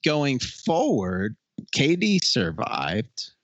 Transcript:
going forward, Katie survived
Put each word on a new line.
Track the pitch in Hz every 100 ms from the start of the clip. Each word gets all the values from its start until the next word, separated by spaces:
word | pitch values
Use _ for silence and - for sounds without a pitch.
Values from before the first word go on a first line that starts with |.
going | - 151 143 131
forward, | - - - 165 302 156 92 92 101 - _ - -
Katie | - 139 175 214 196
survived | - - 87 78 58 71 71 92 110 - - _